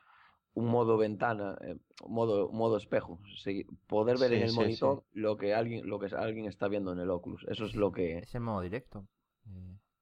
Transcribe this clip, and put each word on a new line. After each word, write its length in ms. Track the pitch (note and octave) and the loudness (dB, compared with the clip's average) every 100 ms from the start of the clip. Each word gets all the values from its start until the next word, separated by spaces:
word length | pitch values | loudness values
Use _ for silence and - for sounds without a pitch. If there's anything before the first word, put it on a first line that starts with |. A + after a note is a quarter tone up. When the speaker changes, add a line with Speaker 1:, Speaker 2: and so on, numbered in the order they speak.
| _ - - _ _ | _ -20 -20 _ _
Speaker 1:
un 120 | - A#2 | -2 2
modo 300 | A#2+ A2+ A2 | 4 6 4
ventana, 600 | G#2+ G2+ A#2+ A2 G2+ - | 4 0 -2 0 -4 -6
eh, 160 | - E2+ - - - | -10 -12 -16 -18 -4
modo, 420 | A2+ A#2 G2+ F#2+ | 0 4 4 2
modo 260 | A2 A2+ G#2 | 2 2 2
espejo. 440 | - A#2 - E2+ G2+ - | 0 -2 -2 -8 -16 -10
Sí, 240 | - G2 - - - | -6 -4 -6 -14 0
poder 300 | G#2+ A2 B2+ | 2 4 4
ver 120 | B2+ | 4
Speaker 2:
Sí, 60 | A#2 | 4
Speaker 1:
en 60 | |
el 80 | A2+ | 4
Speaker 2:
sí, 60 | A#2 | 2
Speaker 1:
monitor 480 | A2 A2+ C3+ C#3 - | 2 2 2 0 -4
Speaker 2:
sí. 80 | G2+ | -2
Speaker 1:
lo 160 | G#2+ G#2+ | -2 0
que 180 | G2+ | 2
alguien, 320 | G#2+ A#2 A2+ F#2 | 2 0 -2 -6
lo 100 | G#2 | -4
que 80 | G2 | -4
alguien 320 | - A2 A2 G#2+ | -2 -2 -4 -6
está 220 | G2 G2+ | -2 0
viendo 240 | G#2 F#2+ | 0 -2
en 80 | F2+ | -2
el 100 | F2+ | -2
Oculus. 340 | F2+ - - - | -2 -4 -10 -8
Eso 180 | G#2+ G#2+ | -4 -4
es 80 | |
lo 180 | G#2+ G2+ | 0 0
que 260 | F2+ F2 E2 | 2 -2 -4
Speaker 3:
Es 160 | - | -8
el 60 | B2 | -6
modo 200 | A#2 G#2 | -4 -4
directo. 440 | F2+ A2+ - G#2 G2 _ _ _ G#2+ | -4 -6 -8 -16 -16 _ _ _ -18
Eh, 300 | F#2 F#2 F#2+ _ _ | -16 -14 -16 _ _